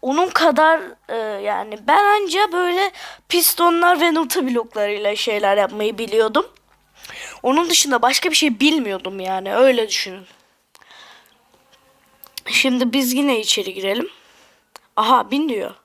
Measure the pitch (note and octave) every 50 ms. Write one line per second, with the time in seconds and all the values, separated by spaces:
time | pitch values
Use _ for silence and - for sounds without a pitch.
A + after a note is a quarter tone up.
0 | - B3+ C#4 D#4 F4+ F#4 - - D#4+ E4 C#4 B3 D#4 D#4 D#4+ D#4+ D4 - A#3 _
1 | _ - A#3 A3+ A3 G#3+ G#3+ G3 G3+ G#3 G#3 F#3+ G3+ G#3+ G#3+ G#3 G3+ A3+ D4 F#4
2 | G4+ G4+ G#4 G#4+ G4+ F4+ D#4+ F#4+ G#4 G#4+ E4 F4 F4+ F4 F4 F#4 G4 G4 F#4 -
3 | - - - - _ _ - F4 E4 - - - E4+ F4 E4+ E4+ F4 F4 F4+ D#4
4 | D#4+ E4+ D#4+ D#4+ E4 B3 - F#4 C#4 B3+ B3 A#3+ A3+ A#3 - G#3+ G#3 G#3 G#3 G3+
5 | G#3 G3+ G#3 G#3 - - A3 G#3 G3+ G3 G3 G#3 G3+ F#3+ G3 G#3+ G#3+ G#3+ A3+ G3
6 | A3+ - G#3 A3 A3+ A3+ G#3+ D4 G4 - _ _ _ _ _ _ _ _ _ _
7 | - - - - - - - - - A#3 C4+ D4+ F4 E4+ E4+ D#4 - C#4+ C4+ A#3
8 | A#3 B3 C4+ - - F4+ D#4 - - D4+ A#3 G3+ C4 D4+ D#4 D#4+ B3+ G#3 G3 F#3+
9 | - F#3 G3 G3 F#3 F#3 F#3+ F#3+ F#3+ G3 G3+ G#3+ B3+ C4+ C4 A#3 A3+ G#3 F#3+ -
10 | - G3 F#3 F#3+ F#3+ - - _ _ _ _ _ _ _ _ - _ _ - -
11 | - - - - _ _ _ _ _ _ _ _ _ _ _ _ _ _ _ _
12 | _ _ _ _ - - _ - - - - - - C4+ B3 B3+ B3 A#3+ A3 C#4
13 | C4+ B3 B3+ C4 C#4+ C#4+ C4 A3+ G#3+ - - - G3 F#3+ F#3 G3 F#3+ F#3+ G3 A#3
14 | - G4 - - _ _ _ _ _ _ _ _ _ _ _ - _ _ _ -
15 | A3 A3 C4 A#3+ - - A3+ C#4 D#4 D#4+ B3 G#3 F#3+ - - _ _